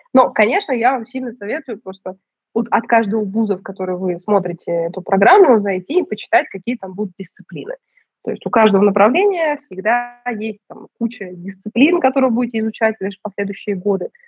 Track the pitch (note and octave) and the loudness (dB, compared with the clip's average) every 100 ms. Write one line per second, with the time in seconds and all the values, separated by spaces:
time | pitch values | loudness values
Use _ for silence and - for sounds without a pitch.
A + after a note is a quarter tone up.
0 | _ C4 C4 C4 G#3+ D#4 - B3 A#3 C4+ | _ 4 4 2 2 0 -2 0 0 0
1 | A3+ C4 B3+ A#3+ G#3 C#4+ D#4 A3+ F#3 F#3+ | -4 -8 -8 -8 -8 -8 -8 -12 -12 -12
2 | F#3+ F#3+ _ _ _ - A3+ G#3+ A3+ A#3 | -12 -14 _ _ _ -4 0 -2 2 2
3 | G#3 A3 G#3 G#3 G#3+ F#3 - F#3+ F#3 F3+ | 2 -2 -2 -2 -2 -2 -6 -8 -6 -4
4 | F#3 F3 - G3+ F3 E3+ - E3+ E3 E3+ | -4 -4 0 0 0 -6 -4 -4 -4 -6
5 | F#3 G3 G3+ G4+ E4+ A3+ G3+ F#3 F3+ E4 | -2 4 6 8 8 6 2 -4 -2 -2
6 | - G#3+ - A#3 D4+ F#3+ G3+ B3 F#3+ F#3+ | -2 -6 -2 0 0 -6 -8 -8 -8 -8
7 | G#3 - G3 - F3 E3 - - _ _ | -8 -10 -16 -18 -16 -12 -10 -12 _ _
8 | _ _ - - - A3+ G#3+ G3 G3+ G3 | _ _ -10 -8 -2 2 4 6 4 4
9 | G#3 D4 G4+ F#4 D#4+ D4 - F#3 G3 A#3+ | 4 4 2 0 -2 -4 -8 -6 -2 -2
10 | A#3+ A#3+ B3 A3 A3 G#3 - E3 - - | -4 -10 -8 -6 -6 -10 -16 -20 -18 -6
11 | A#3 - F#3 F3+ F3+ G3 A3+ A#3 D4 F4 | -6 -6 -12 -12 -14 -12 -6 2 2 2
12 | C4 C4 C4 A#3 B3 A3+ A3 - A3 G#3+ | 0 2 0 0 -2 -2 -4 -2 -2 -2
13 | G3 G3 G3+ G3+ G3 G3 - G3 G3 F#3+ | -8 -8 -10 -8 -8 -6 -6 -4 -2 -2
14 | F3+ - | -4 -12